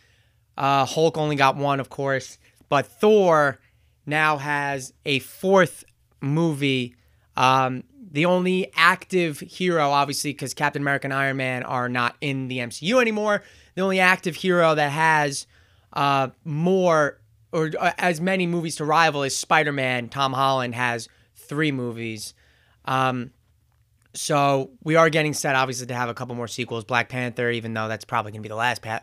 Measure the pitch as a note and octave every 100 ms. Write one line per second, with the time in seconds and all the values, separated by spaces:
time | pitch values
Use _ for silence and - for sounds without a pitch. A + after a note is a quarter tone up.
0 | _ _ _ _ _ - C#3 C#3 B2+ D#3+
1 | D#3+ D3+ D3+ C#3+ C3+ C3+ C#3 C#3 B2 -
2 | C#3 C3+ - - _ _ - C#3+ C3 -
3 | G#3+ G#3+ F#3 D#3 C#3+ B2 _ _ _ _
4 | - D3+ D#3 D3 D3 C#3+ C#3+ C#3 B2+ _
5 | D3 C3+ - - F#3+ G3 E3+ - - _
6 | _ _ C#3 D3+ E3+ C#3 C#3 C3 A#2+ -
7 | _ _ _ - C3 C3 C3 B2+ - C#4
8 | G#3 C#3+ F3+ F3+ F3+ F#3 - - E3+ F3+
9 | - F#3 E3+ D3 F3 - F3+ E3 C#3+ C#3+
10 | C#3+ C3+ D3+ C3+ C3+ - D3 C#3+ C#3+ C#3
11 | C#3 C3+ C#3 C3+ C3 B2+ B2 C3 B2 B2
12 | A#2+ - D3 C3+ B2+ B2+ A#2+ - D#3+ B3+
13 | A3+ G#3+ G#3 G3+ - - _ - F#3+ F#3+
14 | F#3 F#3 F#3 D3+ F#3 F3 E3 D3+ C#3+ D3
15 | D#3+ D#3 D3 C#3 - _ _ _ _ -
16 | C#3+ C#3 C3 - E3 D3 E3+ F#3+ F3+ D#3+
17 | C#3+ - _ _ _ E3 D#3+ D3+ F3 -
18 | F3+ D#3 F#3 F#3+ F3 E3+ D#3+ D3+ D3+ D#3
19 | D#3+ C#3+ C#3 - - D#3+ D3+ C#3 C3 B2+
20 | A#2 C#3 C3+ C3 C3+ C3+ B2 A#2+ B2 A#2+
21 | - _ _ _ - D3 D#3 C3+ A#2+ A2+
22 | A2+ A2 - - _ _ _ _ - C3
23 | C3 B2+ A#2+ _ _ _ _ _ _ _
24 | _ - - D3 C#3+ C3+ C3 - D#3 D#3+
25 | E3 D#3 D3+ C#3 D#3 C3 C3 B2 B2 B2
26 | A#2+ A2+ B2 A#2+ A2+ - A#2+ A#2 G#2+ B2
27 | A#2 B2+ B2 A#2 A#2+ A#2+ A2+ A2+ A2 A2
28 | - A#2 G#2+ G#2+ G#2+ G#2+ A#2+ A#2 A2+ A2+